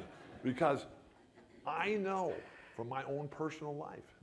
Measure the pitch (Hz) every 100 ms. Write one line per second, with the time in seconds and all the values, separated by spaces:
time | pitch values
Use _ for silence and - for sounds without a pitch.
0 | - - - - 131 127 156 131 - -
1 | - - - - - - 139 160 196 214
2 | 190 190 170 - - - - - 120 131
3 | 139 143 147 - 156 156 151 147 - -
4 | - -